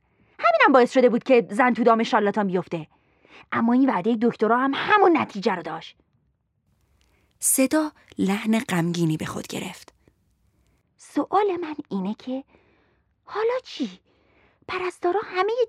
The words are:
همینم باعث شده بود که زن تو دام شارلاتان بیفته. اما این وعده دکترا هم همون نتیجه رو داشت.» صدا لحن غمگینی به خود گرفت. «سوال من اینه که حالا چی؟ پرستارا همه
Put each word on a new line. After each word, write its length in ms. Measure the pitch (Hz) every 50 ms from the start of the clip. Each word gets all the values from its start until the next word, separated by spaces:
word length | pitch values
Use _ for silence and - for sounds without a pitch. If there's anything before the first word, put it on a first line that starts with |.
| _ _ _ _ _ _ _ -
همینم 340 | - 679 659 659 494 370 277
باعث 200 | 262 240 247 -
شده 160 | 262 233 247
بود 140 | 208 240 -
که 240 | - 262 240 247 -
زن 220 | 202 220 254 247 233
تو 100 | 226 240
دام 200 | 240 226 220 233
شارلاتان 440 | 233 254 220 208 202 202 214 202
بیفته. 400 | 190 175 180 165 - 180 165 156 - _ _ _ _ _ _ _ _ - - - -
اما 220 | - 240 233 226 240
این 160 | 254 277 262
وعده 280 | 214 180 175 220 247 214
دکترا 360 | 240 233 - - 220 214 233
هم 140 | 247 269 269 277
همون 420 | - - - 415 415 381 359 330
نتیجه 380 | 247 220 - - 202 185 226 185
رو 60 | 175
داشت.» 360 | 165 165 156 160 - - - _ _ _ _ _ _ _ _ _ _ _ _ _ _ _ _ _ _ _ _ _ _ _ _ _ _ _ _ -
صدا 520 | - - - - 262 262 302 311 311 302 - _ _ - -
لحن 420 | - 190 190 196 208 226 220 220 226
غمگینی 580 | - - 185 170 165 175 170 175 170 160 156
به 80 | 160 180
خود 220 | 135 - - -
گرفت. 460 | - - - - 190 - - - - _ _ _ _ _ _ _ _ _ _ _ _ _ _ _ _ _ _ _ _ _
«سوال 600 | _ - - - 294 285 - 381 392 427 403 349 349
من 140 | 349 311 302 - - -
اینه 240 | 196 196 185 202 220
که 300 | - - 247 254 269 269 _ _ _ _ _ _ _ _ _ _ _ _ _ _ _ _
حالا 360 | - - 403 440 466 494 508 494
چی؟ 360 | - - - 269 190 180 - _ _ _ _ _ _ _ _ _ _ _ _ _
پرستارا 540 | - 370 359 359 359 - - - 349 349 415 466
همه 300 | - 359 370 381 415 453 508 466